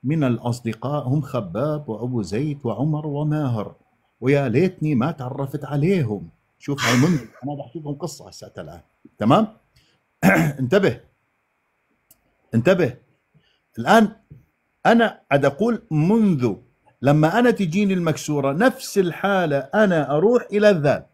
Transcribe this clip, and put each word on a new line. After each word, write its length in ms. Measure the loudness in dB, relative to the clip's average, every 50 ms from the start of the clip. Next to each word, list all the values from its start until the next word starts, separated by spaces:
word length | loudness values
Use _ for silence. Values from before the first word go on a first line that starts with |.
| -2
من 200 | -2 -2 0 0
الأصدقاء 840 | 0 0 -2 -2 -4 -4 -4 -4 -8 -8 -6 -6 -4 -4 -4 -2
هم 140 | -2 -2 -2
خباب 680 | -2 -2 -6 -6 -6 -4 -4 -4 -2 -2 -4 -6 -6 -10
وأبو 320 | -8 -8 -6 -4 -4 -4
زيد 380 | -4 -4 -4 -4 -4 -4 -6 -6 -6
وعمر 440 | -6 -4 -2 -2 -2 -2 -4 -4
وماهر، 680 | -6 -6 -4 -2 -2 -2 -2 -2 -2 -4 -4 -6 -8 -12 _ _ _ _ _ _ _ _ _
ويا 280 | 0 2 2 2 2 2
ليتني 460 | 2 2 2 2 0 -2 -4 0 0
ما 160 | 0 0 0
تعرفت 540 | -4 -6 -10 -10 -8 -8 -8 -8 -8 -10 -10
عليهم". 640 | -6 -4 -2 0 2 2 0 0 -2 -4 -6 -8 -14 _ _ _ _ _ _
شوف 260 | -8 -8 -6 -2 0
هاي 120 | 2 4
منذ، 220 | 4 4 4 2 0 -2 -8 _ -12 -10
أنا 120 | -10 -10
بحكي 240 | -10 -12 -14 _ -12
لكم 140 | -10 -10 -10
قصة 340 | -8 -8 -12 -12 -12 -20
هسه 240 | -20 -20 -20 -20 -18 _
الآن، 220 | -16 -16 -14 -16 -20 -20 _ _ _ _ -20 _
تمام؟ 300 | _ 2 4 4 4 4 0 -6 _ _ _ _ _ _ _ _ _ _ _ _ _ 2
<clears throat> 360 | 4 4 4 2 0 -2 -4
انتبه، 400 | -2 0 2 2 2 2 -2 -2 -12 _ _ _ _ _ _ _ _ _ _ _ _ _ _ _ _ _ _ _ _ _ _ _ _ _ _ _ _ _ -4
انتبه. 380 | 0 2 2 2 2 2 -2 -2 -10 _ _ _ _ _ _ _ _ _ _ _ _ _ _ _ -8
الآن 300 | 0 4 6 6 6 4 0 _ _ _ -20 -20 _ _ _ _ _ _ _ _ _
أنا 340 | 4 4 4 4 2 -2 -8 _ _
عاد 140 | 0 2 2
أقول 360 | 2 0 0 -2 -2 -2 -4 -6 _
منذ، 640 | -2 0 2 2 4 4 4 2 2 2 0 -2 -2 -4 _ _ _ _ _ _ _ _
لما 380 | 2 2 4 4 4 2 2 2
أنا 120 | 2 2
تجيني 420 | 2 2 -2 -2 0 0 0 0 0
المكسورة 600 | 0 -2 -2 -4 -4 -4 -4 -4 -2 -2 -2 0
نفس 440 | 2 0 0 0 -2 -14 -4 -2
الحالة 600 | -2 -2 -2 -2 -4 -2 -2 0 0 0 0 -2
أنا 580 | -4 -4 -2 0 2 2 2 2 0 0 0 0
أروح 300 | 2 2 2 2 2 -2 -2
إلى 180 | -2 2 4 4
الذال. 340 | 4 4 2 0 0 0 -4 _